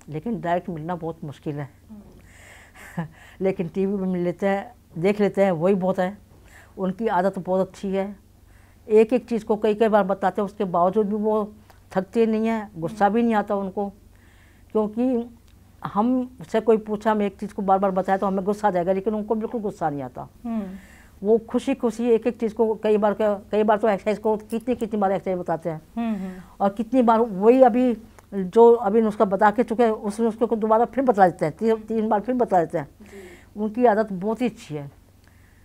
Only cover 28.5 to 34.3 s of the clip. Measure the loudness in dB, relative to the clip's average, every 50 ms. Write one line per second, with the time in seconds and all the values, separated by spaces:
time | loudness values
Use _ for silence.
28.5 | 4 8 8 8 8 6 4 2 2 2 2 2 2 0 0 0 2 2 2 2
29.5 | 4 2 0 -2 0 2 2 2 2 -2 -4 -8 -4 -2 -2 -2 0 0 -2 0
30.5 | 0 -2 2 2 2 2 2 2 0 0 0 2 4 4 4 4 4 2 -2 -4
31.5 | -4 -2 0 0 0 0 -2 -4 -4 -2 0 0 0 0 0 -2 -2 0 0 2
32.5 | 2 2 2 2 -2 -4 -6 -6 -10 _ -20 -20 -20 -20 -20 -20 -20 -20 -20 -18
33.5 | _ -6 -6 -4 0 2 4 4 4 4 0 -2 -4 -6 -4 -4